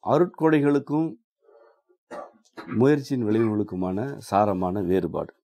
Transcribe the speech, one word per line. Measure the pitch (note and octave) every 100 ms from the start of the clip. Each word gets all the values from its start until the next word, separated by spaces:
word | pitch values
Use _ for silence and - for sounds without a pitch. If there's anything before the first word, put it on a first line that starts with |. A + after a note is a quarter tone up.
அருட்கொடைகளுக்கும் | - C#3+ F3 - D#3+ D#3 C#3+ C#3+ C3 D3+ D#3+ A#3+ _ _ _ - _ _ _ _ _ - - _ _ - -
முயற்சியின் | A2 C3 D3 C3 C3+ G#2+
விளைவுகளுக்குமான | A2 A2+ G#2 G#2 F#2 F#2 F#2+ C3+ G#2
சாரமான | - G2 G#2 F#2 F#2 G2
வேறுபாடு. | F2 F#2+ F2 E2 D2+ _